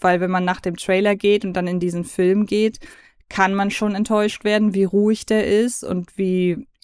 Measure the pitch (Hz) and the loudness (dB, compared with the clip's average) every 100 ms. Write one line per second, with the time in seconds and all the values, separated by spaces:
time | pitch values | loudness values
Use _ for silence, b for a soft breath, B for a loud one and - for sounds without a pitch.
0 | 185 180 185 185 180 180 185 170 - 190 | 0 2 0 0 0 -2 -4 -6 -2 0
1 | 208 202 202 208 196 180 180 180 175 175 | 2 2 2 2 0 -4 -2 -2 -2 -4
2 | 170 - 180 196 208 208 220 - B B | -8 0 2 2 0 0 0 -2 B B
3 | B B _ - 190 196 202 - 214 202 | B B _ 0 0 2 -2 -2 -2 -2
4 | 220 214 208 - 208 208 214 190 190 202 | 0 0 0 -2 -2 2 2 2 2 2
5 | 208 220 - 214 - 208 240 - - 180 | 2 0 0 0 2 2 0 -2 -6 -6
6 | 175 - 190 185 180 170 - _ | -6 -4 -2 0 0 -2 -8 _